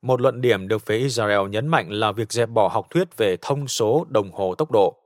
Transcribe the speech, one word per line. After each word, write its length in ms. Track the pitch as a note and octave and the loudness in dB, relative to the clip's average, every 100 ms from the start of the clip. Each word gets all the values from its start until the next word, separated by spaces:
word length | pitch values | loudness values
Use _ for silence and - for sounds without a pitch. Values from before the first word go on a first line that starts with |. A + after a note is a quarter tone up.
Một 200 | B2 B2+ | 0 2
luận 200 | B2+ B2 | 2 2
điểm 260 | A#2+ G2+ F#2+ | 2 2 0
được 100 | A2 | -4
phía 200 | - A2 | -2 -2
Israel 520 | C3+ A#2 G#2 G2+ G2 | -2 -2 2 2 0
nhấn 180 | G2+ C#3+ | -2 0
mạnh 240 | D#3+ F2 | 0 0
là 200 | G#2 A2 | -2 -2
việc 200 | A#2 A2 | -2 -6
dẹp 180 | A#2 A#2 | -2 -2
bỏ 180 | A#2 G2 | 2 0
học 200 | A2 - | 0 -4
thuyết 280 | E3 F3+ - | -4 -4 -2
về 200 | G#2+ F2+ | 0 0
thông 260 | - C#3+ C#3 | -4 -6 -4
số 380 | - G#2+ C3+ F3 | -2 0 0 0
đồng 220 | B2+ G2+ | -2 -2
hồ 240 | E2+ F#2+ F2+ | -4 -4 -2
tốc 160 | D#3 | 0
độ. 240 | A2+ F#2 - | 4 4 2